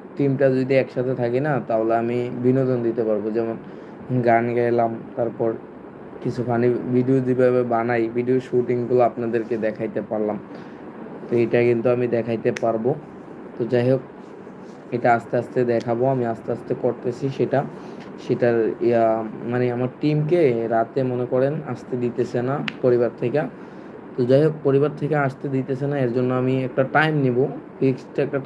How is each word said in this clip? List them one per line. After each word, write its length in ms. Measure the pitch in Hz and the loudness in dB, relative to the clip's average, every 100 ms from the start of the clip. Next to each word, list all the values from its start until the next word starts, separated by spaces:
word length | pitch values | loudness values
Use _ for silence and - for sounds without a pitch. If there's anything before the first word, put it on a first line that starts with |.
| - | -10
টিমটা 340 | - 143 131 135 | 0 0 4 4
যদি 240 | 131 131 | 4 4
একসাথে 380 | 135 131 135 127 | 2 2 -2 -2
থাকি 260 | 123 120 123 | 0 0 2
না, 120 | 151 131 107 | 0 0 0
তাহলে 260 | 113 113 117 | 0 2 2
আমি 160 | 117 123 123 127 | 2 0 -2 0
বিনোদন 360 | 123 131 131 127 | 2 4 2 0
দিতে 200 | 117 117 | 0 0
পারবো, 240 | 110 107 107 | 0 0 0
যেমন 260 | 107 113 113 - - - - - 127 117 | -2 -2 -4 -10 -16 -16 -12 -4 0 4
গান 180 | 117 120 | 4 4
গাইলাম, 360 | 120 120 120 117 113 - | 2 2 2 2 -2 -8
তারপর 360 | - 117 - 117 110 - - - - - - | -4 -4 -2 -2 -2 -8 -18 -18 -18 -16 -8
কিছু 200 | 127 120 | -6 -4
ফানি 240 | 117 117 123 117 - | -2 2 2 2 2
ভিডিও 260 | 123 127 135 | 2 4 2
যেভাবে 420 | 127 127 127 127 | 2 4 4 4
বানাই, 380 | 120 113 117 120 113 120 | 2 0 2 0 0 0
ভিডিও 200 | 123 131 | 2 0
শুটিংগুলো 600 | 123 123 120 123 120 123 117 | 2 0 2 0 2 4 4
আপনাদেরকে 440 | 117 117 113 110 117 | 2 -2 -2 -2 -2
দেখাইতে 440 | 107 107 113 113 | -2 -2 -4 -4
পারলাম, 340 | 101 107 107 104 - - - - - - - - | -4 -2 -2 -4 -8 -16 -16 -16 -16 -14 -14 -12
তো 100 | - 120 | -2 0
এটা 220 | 113 120 | 2 4
কিন্তু 240 | 120 117 123 | 4 4 2
আমি 160 | 123 123 117 | 2 2 0
দেখাইতে 340 | 113 110 123 110 | -2 -2 -2 0
পারবো। 300 | 113 110 117 151 - - - - - | 0 0 0 -2 -6 -18 -18 -16 -12
তো 100 | - 117 | -6 0
যাই 140 | 120 123 | 2 4
হোক, 140 | 131 - - - - - - - - - | 2 -2 -16 -18 -18 -18 -18 -18 -18 -6
এটা 160 | 120 127 | 0 4
আস্তে 200 | 117 - 127 | 2 2 -2
আস্তে 240 | - 131 | 0 0
দেখাবো, 400 | 120 117 117 117 131 | 2 0 0 0 2
আমি 100 | 131 117 | 2 -2
আস্তে 220 | 113 - | -4 -6
আস্তে 200 | 117 - | -6 -4
করতেছি 520 | 127 123 117 127 120 139 | -2 -2 -2 -4 -4 -4
সেটা। 300 | - 123 131 - - - - - - | -2 0 0 -2 -8 -14 -14 -14 -8
সেটার 360 | - 117 120 117 107 - | -4 0 2 2 0 0
ইয়া, 240 | 117 117 113 113 110 - 117 | 2 4 4 2 -2 -8 -4
মানে 160 | 123 123 | 0 0
আমার 180 | 120 127 - | 0 -2 -2
টিমকে 420 | 147 151 151 175 147 113 113 | 0 2 2 4 4 2 2
রাতে 260 | 113 113 143 | 0 0 0
মনে 240 | 127 123 123 | 0 0 0
করেন 280 | 127 135 151 143 | 2 2 0 -6
আসতে 280 | 117 - 127 | -8 -6 -2
দিতেছে 420 | 120 117 117 123 | -2 -2 -2 -2
না 120 | 123 147 151 - | -2 -2 -4 0
পরিবার 280 | 131 120 117 - | 2 4 2 -2
থেকে। 240 | 120 139 165 - - - - - - | -2 -2 -2 -8 -18 -18 -16 -18 -10
তো 80 | - 123 | -2 4
যাই 160 | 135 | 6
হোক, 100 | 160 156 | 4 2
পরিবার 280 | 139 135 147 147 | 2 4 2 -2
থেকে 200 | 147 151 | -2 0
আসতে 300 | 139 135 143 | 0 -2 -4
দিতেছে 380 | 135 131 131 143 | -2 -2 -2 -2
না, 100 | 143 | 0
এর 120 | 127 | 0
জন্য 180 | 120 127 | 2 2
আমি 200 | 127 127 131 | 2 2 0
একটা 180 | 127 139 131 | 0 0 2
টাইম 220 | 143 156 151 | 4 4 4
নিব, 140 | 131 123 147 - - - | 2 2 0 -2 -10 0
ফিক্সড 400 | 131 127 - - | 0 0 -4 -4
একটা 200 | 131 139 | -2 0